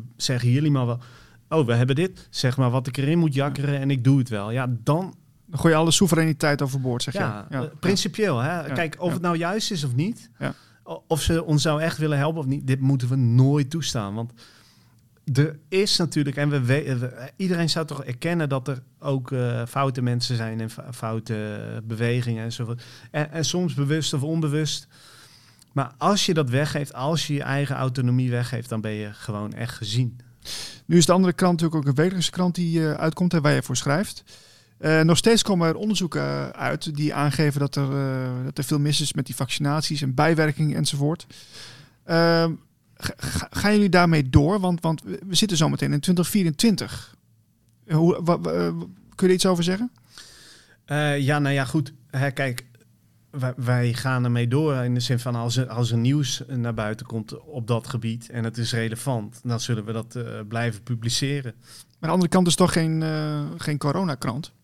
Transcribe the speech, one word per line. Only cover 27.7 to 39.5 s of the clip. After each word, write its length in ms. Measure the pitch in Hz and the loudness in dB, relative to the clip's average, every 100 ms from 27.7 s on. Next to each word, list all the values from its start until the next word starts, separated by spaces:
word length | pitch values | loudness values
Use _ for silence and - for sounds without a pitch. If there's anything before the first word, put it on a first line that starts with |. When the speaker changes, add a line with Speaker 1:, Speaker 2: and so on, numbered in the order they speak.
| 127 | -2
Speaker 1:
autonomie 540 | 131 127 123 123 127 | -2 0 2 2 2
weggeeft, 400 | 120 120 113 117 | 0 -2 -6 -6
dan 120 | 110 | -6
ben 100 | 107 | -4
je 180 | 107 104 | -6 -8
gewoon 400 | 107 - 104 104 | -10 -8 -6 -6
echt 220 | 107 117 - | -8 -8 -8
gezien. 440 | 104 117 120 - - - - - - - - | -4 -2 -2 -4 -18 -20 -14 -12 -12 -12 2
Speaker 2:
Nu 120 | 170 | 6
is 80 | 165 | 6
de 60 | |
andere 220 | 180 185 | 6 4
krant 180 | - 180 | 4 2
natuurlijk 300 | 170 165 160 | 2 2 2
ook 60 | 139 | 2
een 120 | 131 | 2
wekelijkse 300 | 180 190 - | 2 2 -2
krant 240 | - 180 170 | 0 0 0
die, 320 | 165 165 156 | 0 2 0
eh, 40 | |
uitkomt 400 | - 160 - 180 | 0 -2 2 2
en 80 | 165 | 4
waar 120 | 147 | 4
je 100 | 135 | 2
voor 140 | - 127 | 0 -2
schrijft. 460 | 139 151 208 - - - - - _ _ | 0 0 -2 -8 -20 -20 -20 -20 _ _
Eh, 240 | 156 160 | 2 4
nog 160 | 160 170 | 6 6
steeds 240 | 226 226 | 6 4
komen 240 | - 185 165 | 4 2 2
er 80 | 160 | 0
onderzoeken, 460 | 214 180 175 147 | -2 0 -2 -2
eh, 280 | 139 139 135 | -2 -4 -6
uit 460 | - 135 156 165 143 | -6 -4 -4 -6 -2
die 180 | 151 | -2
aangeven 460 | - 147 147 151 143 | 0 0 2 2 2
dat 160 | 143 147 | -2 -2
er, 160 | 135 139 | -2 -2
eh, 460 | 135 131 127 123 | -2 -4 -4 -4
dat 140 | 131 147 | -6 -6
er 60 | |
veel 160 | - 151 | -2 0
mis 220 | 147 147 | 2 0
is 120 | 143 | 0
met 120 | 143 131 | -4 -4
die 100 | 123 | -6
vaccinaties 640 | 127 | -4